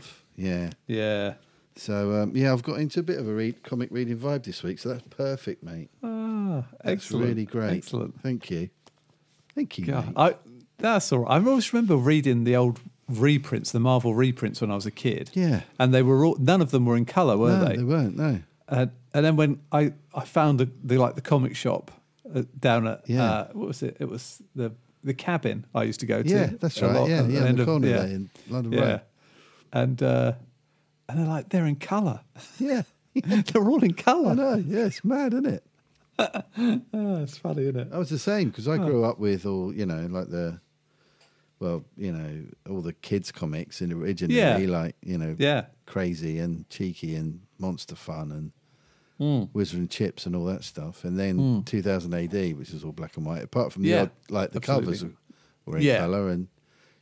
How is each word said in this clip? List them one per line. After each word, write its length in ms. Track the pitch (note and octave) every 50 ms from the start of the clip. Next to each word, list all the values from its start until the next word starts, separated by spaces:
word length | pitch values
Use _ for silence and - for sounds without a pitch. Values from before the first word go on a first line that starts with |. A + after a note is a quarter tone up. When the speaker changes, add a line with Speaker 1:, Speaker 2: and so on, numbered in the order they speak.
| -
Speaker 1:
stuff. 220 | - - - _ _ -
Yeah. 360 | - F#2 F#2+ F2+ F2 F2 F2 - _ _
Speaker 2:
Yeah. 480 | - A2+ A2 G#2+ G#2+ G#2+ G2+ G2+ G2+ G#2 - _ _ _ _ _ _ _
Speaker 1:
So, 360 | - - - G#2 G2+ G2+ G2+ G#2 G#2 G#2
um, 120 | G2 -
yeah, 180 | C3 C3+ C3+ C3
I've 100 | B2 A#2+
got 180 | D#3 - -
into 180 | D3+ C#3+ - F3
a 20 | E3+
bit 160 | E3+ F3 C#3
of 100 | B2 G#2+
a 40 | G#2+
read, 280 | G#2+ A2+ A#2 A#2+ - -
comic 280 | - C3 A#2+ B2 - -
reading 240 | B2 B2+ A#2 A#2+ A2+
vibe 240 | B2 C#3+ C#3+ C#3 B2
this 180 | G#2 - - -
week, 160 | F3 F#3 -
so 100 | - -
that's 160 | B2 A#2+ - -
perfect, 520 | - - C#3 C3+ C3+ C3 - C#3 B2 - -
mate. 280 | E2+ E2+ E2 - - _ - C#4
Speaker 2:
Ah, 640 | A3+ A3+ A3 A3 A3+ A3 G#3+ G3+ F#3+ E3 C3+ B2 - - - -
Speaker 1:
That's 100 | - F#3 G3 -
Speaker 2:
excellent. 220 | - - A#2 A#2+ B2
Speaker 1:
really 160 | A#2 A2+ G#2+
great. 320 | - - A#2 A2 G#2 F2+ F#2+
Speaker 2:
Excellent. 420 | - - - A#2+ A2+ - - - -
Speaker 1:
Thank 280 | C3 B2+ A#2 - -
you. 200 | F#2 E2 F2 F#2 _ _ _ - _ _ _ _ _ _ _ _ _ _ _ _ -
Thank 240 | C#4+ D4 - - -
you, 60 | F#2
Speaker 2:
God, 200 | - C3+ C3 A2
Speaker 1:
mate. 80 | A2 -
Speaker 2:
I, 180 | - D3+ F3 - - - - A#2+ B2 - _ _ -
that's 340 | - A3 A3+ G3 - - C#3+
all 80 | B2
right. 200 | A#2 A2+ B2+ D#3+
I 60 | G#3
always 260 | B3+ C4+ B3+ G#3 - -
remember 220 | A#3 A#3 G3 E3
reading 480 | C3+ A#2+ C#3 D#3 D#3 C3+ C#3 B2 A#2+ A#2
the 120 | A#2+ B2
old 240 | B2 B2 A#2+ A2+ - - - _ _ _ -
reprints, 600 | B2 G#2+ B2+ D3 D3+ C3+ C#3+ - B2 A2 - - -
the 80 | A#2
Marvel 340 | A#2+ B2+ B2+ B2 A#2+ A#2 A2
reprints 460 | A2+ C3 C3 B2 - - G#2+ - - A#2
when 80 | G#2
I 40 | G2+
was 120 | G2+ G2+
a 40 | G#2+
kid. 400 | - - - B2+ G#2+ - - - -
Speaker 1:
Yeah. 260 | F#3 F3+ E3 B2+ F2+ - - - -
Speaker 2:
And 140 | B2+ B2+ B2+
they 80 | C3 C3
were 220 | B2+ C3+ C3 D3+
all, 120 | E3 - -
none 240 | C3+ C#3+ F3+ F#3+ E3
of 80 | C3 C#3+
them 140 | C3 B2
were 100 | A#2+ A#2
in 80 | A#2 A#2
colour, 320 | - - F#3 F3 C3+ G#2
were 220 | G2+ A2+ E3 F#3 F#3+
Speaker 1:
No, 60 | F3+
Speaker 2:
they? 100 | - -
Speaker 1:
they 80 | A#2 B2
weren't, 320 | B2 D#3 E3 C3 G2+ -
no. 240 | C#3+ D#3 D3+ B2 F2+ D#2 _ _ _ _ -
Speaker 2:
And, 220 | C#3 B2 B2+ B2 - - _ _ -
and 100 | D3 D3+
then 120 | D#3+ D#3+
when 240 | D3+ D3+ D3 C#3 C#3+ - -
I, 220 | - D3 D3+ C#3+ D3 - _ _ -
I 100 | C#3+ -
found 340 | - - E3 D3+ D3+ C#3+ B2+
the, 100 | C3 B2 B2 - -
the, 140 | B2+ B2 C3
like, 160 | B2 A#2+ -
the 60 | C#3+
comic 340 | - - D3+ C#3 B2+ - -
shop, 340 | - - B2+ - F2 - - - - _ _ _ _ - B3+ D#3
uh, 80 | C3 B2 - - C3
down 280 | - C3 A#2 A#2 A2+
at, 160 | A2+ A2 - -
Speaker 1:
Yeah. 180 | - A#2 B2+ A#2+
Speaker 2:
uh, 240 | A2 A2 G#2+ - - -
what 160 | D4+ - -
was 140 | B2 C3 -
it? 140 | A2+ - -
It 80 | - -
was 340 | G2 B2 - - - - - _ -
the, 180 | C3+ A#2+ A2+ A2+ - _ _ _ _ -
the 80 | C#3 C3
cabin 520 | C3 - - F3 D#3+ - A2 G#2 A2 A#2 - -
I 80 | A#2+ A2+
used 160 | A2+ G#2+ -
to 60 | B2
go 160 | A2+ G#2+ G#2+ B2
to 60 | D3+
Speaker 1:
Yeah, 220 | G3 G#3 F3 - A3 A#3
that's 200 | - E3 - -
Speaker 2:
a 60 | -
Speaker 1:
right. 80 | G2 G#2
Speaker 2:
lot 120 | B2+ - D#3
Speaker 1:
Yeah, 100 | E3 D#3
Speaker 2:
at 60 | C3 A#2
the 40 | C3
Speaker 1:
yeah, 60 | C#3+
on 60 | C3+ B2+
Speaker 2:
end 100 | B2+ B2+
Speaker 1:
the 40 | B2
Speaker 2:
of, 40 | C3+
Speaker 1:
corner 200 | D#3+ D3+ B2 B2+
Speaker 2:
yeah. 80 | A#2+ -
Speaker 1:
there 80 | F#2+ F#2+
in 220 | G2 F#2+ G2 F#2+ _ - - -
London 240 | A#2 B2+ A#2+ A2+ A2+
Speaker 2:
Yeah. 80 | A#2+
Speaker 1:
Road. 200 | - A2+ G#2 G2 - _ _ _ _ _ _ - - - _ _ _ - -
Speaker 2:
And, 280 | B2 B1+ C2 C2 A#2+ C#3
uh, 300 | B1+ B1 B1 B1 B1 A#2+ - - - _ _ _ _ _ _ _ _ _ _ _ -
and 100 | B2 D#3+
they're 80 | E3
like, 220 | D#3 D#3+ D3+ - -
"They're 160 | - F3+ E3
in 100 | D3+ C#3+
colour." 440 | C#3+ - - F#3+ G#3 G#3 D#3+ A#2 - - _ _ - - - - -
Speaker 1:
Yeah. 240 | C4 C#4+ C4+ A#3+ E3 _ _ _
Speaker 2:
<laughs> 160 | _ _ -
They're 540 | - - D#3+ G#3 G#3+ - - - A3+ G3+ G#3+
all 140 | D4 D#4+ A#3+
in 80 | F#3 E3+
colour. 380 | - - A#3+ C4+ F4 D4+ G#3
Speaker 1:
I 40 | A#3
know. 200 | B3+ C#4 C4+ A#3+
Yeah, 320 | G#3 E3+ C#3 - G#3+ A#3
it's 180 | G3 - - -
mad, 300 | G3+ C4 C#4+ C#4+ B3+ A3
isn't 100 | C4 C#4
it? 180 | C4+ - - _ _ _ _ _ _ _ _ _ _ _ -
Speaker 2:
<laughs> 0 | - - - G#3 - _ - G#3+ A#3+ A#3+ A3 B3 - - -
Oh, 280 | G#3+ G#3 G3+ F#3+ E3 D3
it's 140 | C3 -
funny, 260 | - - E3+ D#3 D3 C3+
isn't 120 | C#3 C3
it? 120 | B2 A#2+ B2 C#3
Speaker 1:
I 60 | E3+
was 100 | F3+ C3+
the 100 | D#3 C3+
same, 320 | - G3 G#3 G#3+ F3+ A#2+
'cause 160 | - - G#2+ C#3
I 80 | D#3+ F3+
Speaker 2:
Oh. 80 | F#3
Speaker 1:
grew 180 | D#3 C#3 A#2+ A2+
up 140 | A#2 A#2+ -
with 260 | G#2 G#2 G2 F#2 F#2+
all, 300 | G2+ G2 F#2+ F2+ F#2+ -
you 100 | G#2+ G#2
know, 220 | F2+ E2 D#2+ E2 F2
like, 180 | F2+ F#2 F#2 -
the, 320 | E2+ F2 F2 E2+ E2+ F2+ _ _ _ _ _ _ _ _ _ _ _ _ _ _ _ _ _ _ _ -
well, 240 | F#2 F2 E2+ D#2+ D2 _ _
you 160 | - G2+ F#2 E2+
know, 320 | D#2+ D#2 D2+ D2+ D#2 D2+ - - _ - F#2+
all 100 | G2 F#2
the 120 | E2 E2+ E2
kids' 360 | _ - - G2+ G2+ F2 - -
comics 500 | - E2 D#2+ D2+ D#2+ E2+ - - - F2+
in 100 | F2 E2+
originally, 460 | E2 D2+ F#2+ G2 E2+ F2+ E2 A#3+ A#3+
Speaker 2:
Yeah. 200 | G3+ D3 A2 G2 F#2+ F#2
Speaker 1:
like, 260 | F2 E2+ E2 E2 - _ -
you 160 | E2+ F2+ E2+
know, 180 | D#2+ D#2+ D#2 E2
Speaker 2:
Yeah. 280 | C#3 C#3+ D3 B2 G#2 - _ _ _
Speaker 1:
Crazy 520 | - - F#2+ F#2 F2+ F2 D#2 E2 D#2+ D#2 D#2+
and 300 | E2+ F2 E2 E2 - -
Cheeky 440 | - - G2 F#2 F2 - - D#2+ D#2+
and 240 | D#2+ D#2+ D#2+ E3 F3 G2+ _ _ -
Monster 380 | F#2 F#2 F2 D2 - - F2+
Fun 340 | - - - E2+ D#2 D#2 D2 D2+
and 200 | D2+ D#2 D#2 - _ _ _ _ _ _ _ _ _ _ _ _ -
Speaker 2:
Mm. 280 | C#3+ D3 C#3+ B2 G2+ - -
Speaker 1:
Wizard 260 | G#2 G2 F2 E2 F2+
and 100 | F2 E2+
Chips 340 | - - A2 F#2 - - -
and 80 | F2+ F2
all 100 | F2+ E2+
that 180 | F#2 F#2+ - -
stuff. 400 | - - - D2+ D#2+ F2+ - -
And 140 | F2+ F2+ F#2+
then 200 | G2 G2 F#2 F2+
Speaker 2:
Mm. 260 | C3+ C3 A#2+ G#2 F#2
Speaker 1:
two 160 | - - G#2 F2
thousand 320 | G2+ F#2+ F#2 E2 F2 F2
A 120 | E2+ F2
D, 280 | E2 F#2+ G2+ F#2+ F2 D#2
which 160 | C#2 - - -
is 100 | D2+ D2+
all 80 | D#2 D2+
black 240 | D#2+ D#2+ D2+ -
and 100 | E2 D#2
white, 160 | D#2 E2 E2 -
apart 300 | - - B2+ - C2+ -
from 100 | F#2 G2
the 80 | E3
Speaker 2:
Yeah, 120 | F3 F3 G2
Speaker 1:
odd, 80 | F2 - _ _ -
like, 200 | G2 G2+ F#2+ - -
the 60 | -
Speaker 2:
absolutely. 280 | - - C#3 C3 G2 F2+ F2 -
Speaker 1:
covers 180 | F2 D#2+ D#2 _ _ _ - _ _ _ _ _ -
were 100 | D#2+ D#2
in 60 | D#2+ E2
Speaker 2:
Yeah. 140 | - - G2+
Speaker 1:
colour, 300 | F2 E2+ F#2+ G2+ G2+ F#2+
and 180 | F2 F2 F2+ - _ _ _ _ _ _ _ _ _ -